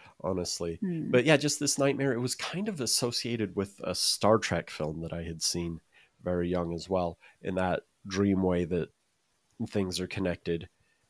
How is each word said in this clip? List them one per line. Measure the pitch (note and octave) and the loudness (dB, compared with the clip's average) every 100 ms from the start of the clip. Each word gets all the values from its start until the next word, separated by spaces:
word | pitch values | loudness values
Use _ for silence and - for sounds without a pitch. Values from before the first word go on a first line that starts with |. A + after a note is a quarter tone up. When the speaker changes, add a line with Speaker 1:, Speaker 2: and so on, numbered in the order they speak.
| - - | -20 -8
Speaker 1:
honestly. | - F#2 F2 - E2+ E2 | -4 -2 -2 -4 -4 -4
Speaker 2:
Hmm. | F#3+ E3 - | -4 -4 2
Speaker 1:
But | B2+ B2 | 2 6
yeah, | D3 | 4
just | D3 C#3+ | 4 0
this | D3 - | 0 2
nightmare, | C#3 C3+ C#3 | 2 2 0
it | A#2+ | 0
was | B2+ - | -2 -4
kind | - E3+ A3 | -6 -6 -6
of | F3 | -4
associated | A2+ - A#2+ A#2+ A#2+ A#2 G#2 F#2 | 0 0 0 -2 -2 -2 -2 -2
with | G2 - | -4 -4
a | - F2+ | -6 -2
Star | - - G#2 A2 | 0 4 6 6
Trek | - F2+ - | 4 -2 -2
film | - D#2 D#2 | -4 -4 -4
that | E2 | -6
I | E2+ | -6
had | E2 E2 | -6 -4
seen | - F2 E2+ E2 - - - _ | -2 -2 -4 -6 -12 -20 -20 _
very | F2+ F2+ F2 | -2 0 2
young | F2+ E2+ | 0 0
as | E2+ - | -4 -2
well, | F#2+ F2 E2 - _ | 0 0 -4 -14 _
in | F#2 F#2 | -4 0
that | F#2 F2 - _ G2+ | 2 0 -4 _ -4
dream | F#2 G2+ F#2+ | 2 4 4
way | F#2 F2 E2+ | 4 2 2
that | F2 - _ _ _ _ _ _ - A2+ | 0 -2 _ _ _ _ _ _ -10 -6
things | G#2+ F#2+ F2 | -2 -2 -2
are | F#2 | -6
connected. | - F#2 E2 - E2+ F#2 _ _ _ _ | -2 -2 -2 -2 -4 -4 _ _ _ _